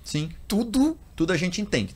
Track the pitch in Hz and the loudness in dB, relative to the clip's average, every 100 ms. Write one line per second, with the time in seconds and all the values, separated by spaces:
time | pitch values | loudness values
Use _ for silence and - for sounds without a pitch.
0 | - 151 160 - - 202 240 254 302 320 | -6 -4 -4 -8 -4 -2 0 4 2 2
1 | - - 165 170 180 190 208 135 95 | -8 -2 2 2 0 -2 -2 0 -2